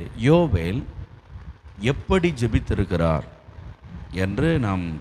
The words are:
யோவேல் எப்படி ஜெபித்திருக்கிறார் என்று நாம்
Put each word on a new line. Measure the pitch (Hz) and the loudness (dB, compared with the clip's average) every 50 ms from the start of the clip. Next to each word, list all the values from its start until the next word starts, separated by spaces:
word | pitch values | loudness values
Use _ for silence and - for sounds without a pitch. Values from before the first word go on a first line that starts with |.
| 85 - - 78 113 | -6 -8 -8 0 4
யோவேல் | 135 160 175 175 156 87 87 80 85 98 135 - - - - - - - - - - - - - - - - - - - - | 6 6 6 6 4 2 0 0 0 -2 -4 -6 -8 -12 -14 -14 -14 -16 -20 -20 -18 -18 -16 -16 -16 -18 -18 -20 -20 -12 -4
எப்படி | 101 120 139 - - - 185 190 165 175 | -2 -2 -2 -2 0 0 2 2 2 2
ஜெபித்திருக்கிறார் | 156 120 120 113 104 90 - - 110 101 101 90 95 82 85 82 80 73 - - - - - - - - - - - - - - - - - - | 0 2 0 2 2 0 0 0 0 0 0 0 2 2 2 2 2 0 -2 -6 -14 -20 -20 -20 -20 -18 -16 -16 -18 -18 -18 -16 -14 -14 -14 -10
என்று | - 92 95 95 101 107 143 165 165 151 | -4 -2 -2 -2 0 0 2 2 2 2
நாம் | 120 101 95 92 87 85 78 76 | 2 0 0 0 -2 -4 -6 -6